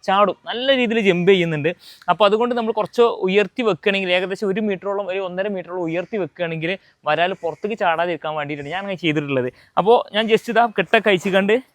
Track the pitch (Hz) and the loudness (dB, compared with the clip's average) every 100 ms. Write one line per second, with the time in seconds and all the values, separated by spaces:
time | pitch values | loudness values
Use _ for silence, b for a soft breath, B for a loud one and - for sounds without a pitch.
0 | - 190 202 - - 214 262 262 240 226 | 2 2 2 0 -8 -6 0 2 2 2
1 | 202 175 175 196 170 151 147 180 B B | 2 4 4 4 2 0 -2 -4 B B
2 | B 175 202 214 240 240 220 226 208 - | B 2 4 4 0 -2 -2 -2 -4 2
3 | 233 - 190 196 202 - 226 180 214 196 | 2 2 0 2 0 0 -2 0 0 -2
4 | 190 180 185 190 208 190 214 190 196 202 | 0 0 0 -4 -2 -2 -2 -4 -4 -6
5 | 196 185 190 180 196 190 170 185 170 165 | -4 -6 -6 -4 -4 -6 -8 -6 -4 -4
6 | 180 220 170 - 170 165 160 185 b b | -4 -6 -6 -6 -6 -4 -6 -6 b b
7 | 147 156 175 190 165 156 214 214 190 160 | -2 0 0 -2 -6 -6 -8 -2 0 0
8 | 175 175 156 156 143 147 143 175 202 180 | -2 -2 -6 -6 -6 -8 -8 -8 -8 -4
9 | 170 151 147 135 123 b b - 185 240 | -2 -2 -2 -2 -2 b b -2 4 2
10 | - 202 226 220 - 220 233 208 175 226 | 2 -4 0 0 2 0 0 0 0 2
11 | 214 190 202 190 196 226 - | 2 0 2 0 2 0 -2